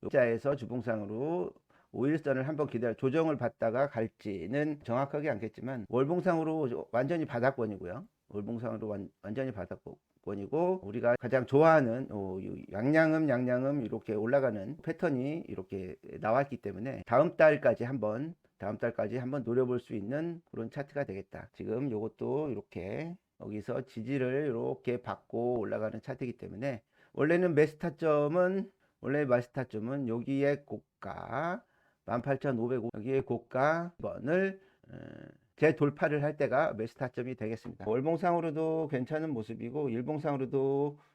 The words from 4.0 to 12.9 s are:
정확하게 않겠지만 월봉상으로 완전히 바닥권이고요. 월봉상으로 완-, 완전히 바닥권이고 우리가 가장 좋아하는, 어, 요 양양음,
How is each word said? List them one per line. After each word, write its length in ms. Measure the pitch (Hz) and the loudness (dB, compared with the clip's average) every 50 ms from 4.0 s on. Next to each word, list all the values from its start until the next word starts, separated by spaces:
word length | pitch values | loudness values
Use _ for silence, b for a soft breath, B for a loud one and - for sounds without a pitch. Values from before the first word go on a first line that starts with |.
| 113 113 - _ - 110 98 92 82 95 123 143 151 151 147 147 - | -4 -4 -4 _ -8 -6 -6 -4 -4 -2 0 0 0 0 -2 -4 -4
정확하게 460 | - 117 127 139 139 - 147 147 156 | -2 0 0 0 0 -2 -2 -2 -2
않겠지만 560 | 139 139 117 - - - - 127 135 120 101 - | -2 -2 -4 -8 -8 -8 -8 -6 -6 -6 -6 -2
월봉상으로 1000 | - 123 139 139 175 180 175 185 170 165 160 160 160 160 147 123 117 - - - | 2 2 2 2 2 0 2 2 2 2 2 0 0 0 -2 -2 -2 -4 -6 -2
완전히 340 | - 117 131 139 175 165 156 | 0 0 0 2 0 -2 -2
바닥권이고요. 800 | - 143 120 120 135 135 - 113 107 101 92 95 87 92 135 190 - _ _ _ _ | -2 -2 0 2 2 2 2 -2 -2 -2 -6 -8 -8 -8 -10 -12 -14 _ _ _ _
월봉상으로 580 | - 104 101 107 117 113 120 113 110 107 110 107 | -8 -8 -6 -6 -6 -6 -4 -6 -6 -6 -6 -6
완-, 220 | 104 98 98 - - _ | -6 -6 -8 -10 -14 _
완전히 300 | - 98 107 131 131 131 | -10 -8 -6 -4 -4 -4
바닥권이고 1300 | 110 104 87 - 95 90 _ - - - _ _ _ _ _ 90 104 101 98 - - 156 175 180 185 185 | -4 -8 -8 -10 -10 -12 _ -16 -16 -16 _ _ _ _ _ -8 -6 -6 -6 -4 -2 0 0 0 0 -2
우리가 360 | - 101 101 120 110 120 120 - | -4 -8 -6 0 2 2 2 2
가장 260 | - 117 123 131 123 | 0 0 0 0 0
좋아하는, 640 | - 135 139 156 165 160 156 135 113 113 127 135 - | 4 6 8 8 10 8 8 6 4 0 -2 -4 -6
어, 300 | - 104 98 95 92 95 95 | -6 -6 -4 -4 -4 -6 -6
요 120 | 95 95 - - - | -8 -8 -10 -10 -8
양양음, 580 | - 98 117 139 | -4 0 2 4